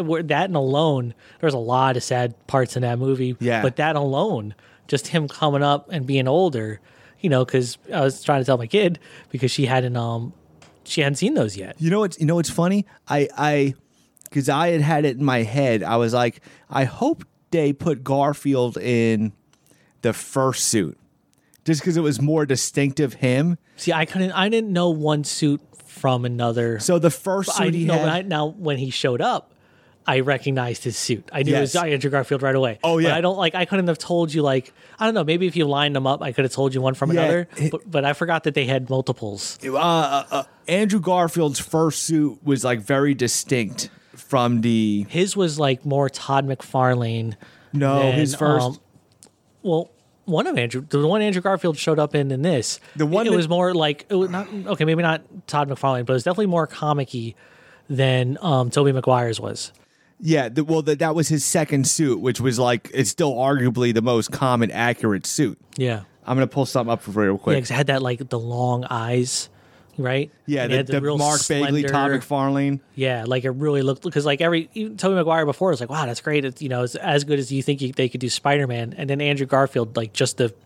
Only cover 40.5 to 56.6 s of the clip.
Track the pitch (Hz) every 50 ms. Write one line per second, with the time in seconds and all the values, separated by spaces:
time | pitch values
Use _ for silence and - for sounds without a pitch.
40.5 | _ _ - - 165 190 214 214 190 214 160 180 180 180 175 165 - 175 165 147
41.5 | 135 - - - - 160 160 160 143 - - - 160 156 151 143 113 - - 143
42.5 | 139 127 - 127 123 117 104 - 139 135 139 143 139 120 123 117 - - - -
43.5 | 139 123 113 92 - - - - - - _ _ - - - - 143 135 120 120
44.5 | 123 117 110 120 117 113 110 107 104 104 101 101 - 160 190 202 - 202 190 170
45.5 | 147 147 151 139 135 127 - 147 139 139 139 135 - - - - 139 139 139 135
46.5 | 135 - - - - 135 127 127 127 123 120 113 113 113 113 113 107 - - -
47.5 | - - - _ - 143 143 139 135 139 135 135 127 123 156 143 135 - 156 147
48.5 | 151 147 123 123 143 - _ _ _ _ _ _ _ _ - - _ _ _ _
49.5 | _ _ - 208 165 156 175 - _ _ _ _ _ _ - - 170 156 233 370
50.5 | 330 135 120 117 113 127 139 156 - 143 143 156 185 220 214 214 196 180 175 196
51.5 | 196 175 - 175 156 135 - - 160 151 151 147 - 151 143 135 135 131 143 180
52.5 | 170 127 107 - - - - - - 147 151 147 160 202 233 233 196 180 170 156
53.5 | 170 175 180 180 185 170 156 151 147 147 - - 208 185 190 180 180 185 202 -
54.5 | 208 202 185 196 202 - 156 156 160 165 175 165 160 156 - - - 196 - -
55.5 | - 147 147 139 - - - 135 131 123 123 117 131 127 113 175 180 180 214 196
56.5 | 175 170